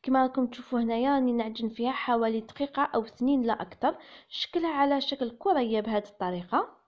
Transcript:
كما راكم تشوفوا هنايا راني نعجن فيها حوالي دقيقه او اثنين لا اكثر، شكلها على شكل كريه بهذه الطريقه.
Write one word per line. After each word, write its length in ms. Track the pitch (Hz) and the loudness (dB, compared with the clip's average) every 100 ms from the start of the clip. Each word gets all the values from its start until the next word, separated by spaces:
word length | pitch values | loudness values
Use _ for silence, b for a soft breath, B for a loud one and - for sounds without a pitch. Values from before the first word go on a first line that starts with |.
كما 180 | - 262 | 2 2
راكم 260 | 262 262 247 | 2 0 -2
تشوفوا 320 | - - 247 | -4 -4 -2
هنايا 300 | 233 226 262 | 0 0 2
راني 220 | 277 254 | 2 2
نعجن 360 | 233 220 220 226 | 0 -2 -4 -6
فيها 220 | 226 240 | -2 -2
حوالي 480 | 262 - 233 226 226 | -2 0 2 2 -2
دقيقه 440 | 220 - 277 277 | -6 -6 -4 -2
او 200 | 285 - | 0 -2
اثنين 380 | 220 - 247 277 | -4 -2 2 2
لا 200 | 233 - | 2 -2
اكثر، 360 | 185 - 262 - B B B | -6 -2 -2 -2 B B B
شكلها 420 | - - 349 330 | -10 -4 -2 0
على 300 | 285 277 277 | 2 2 2
شكل 300 | 269 277 240 | 0 -4 -4
كريه 500 | 233 403 320 233 220 | -2 2 2 2 0
بهذه 260 | 220 214 208 | 2 -2 -2
الطريقه. 680 | _ 180 180 180 269 - - | _ -4 -4 0 0 -2 -10